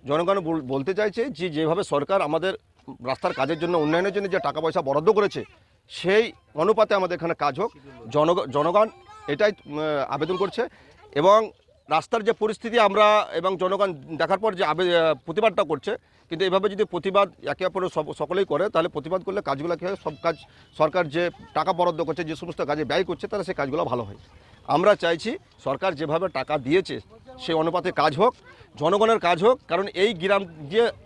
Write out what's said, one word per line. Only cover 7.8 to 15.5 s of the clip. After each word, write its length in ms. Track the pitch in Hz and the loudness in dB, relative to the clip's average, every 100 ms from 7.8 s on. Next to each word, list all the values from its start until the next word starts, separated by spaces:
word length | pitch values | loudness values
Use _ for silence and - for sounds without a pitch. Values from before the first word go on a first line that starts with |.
| - - - | -20 -20 -4
জনগ-, 360 | 147 156 180 139 | 2 4 2 0
জনগণ 400 | 135 151 180 160 - - - - | 0 2 4 2 0 -20 -20 -8
এটাই, 240 | 147 214 202 - | 0 0 0 -10
উম, 140 | 147 156 147 131 | -6 -2 -2 -2
আবেদন 280 | 139 160 185 | -4 -4 -2
করছে। 300 | 196 - 240 - - _ - | -2 -2 -6 -6 -20 _ -8
এবং 400 | - 165 208 220 - _ _ _ | 2 6 6 4 -8 _ _ _
রাস্তার 340 | 156 - 233 | -4 0 -2
যে 100 | 208 | 0
পরিস্থিতি 460 | 226 214 220 233 233 | 0 -2 -2 -2 4
আমরা 480 | 208 196 214 214 202 | 4 6 6 4 2
এবং 240 | - 175 185 | -2 -2 -2
জনগণ 360 | 185 196 196 | -2 0 0
দেখার 460 | 156 131 160 165 190 | -2 -10 -4 0 0
পর 140 | 220 | 0
যে 100 | 185 | 0
আবে-, 320 | 160 156 180 170 | -2 0 2 4
আহ, 180 | 160 | 2
প্রতিবাদটা 500 | 147 - 160 214 | 0 -4 0 2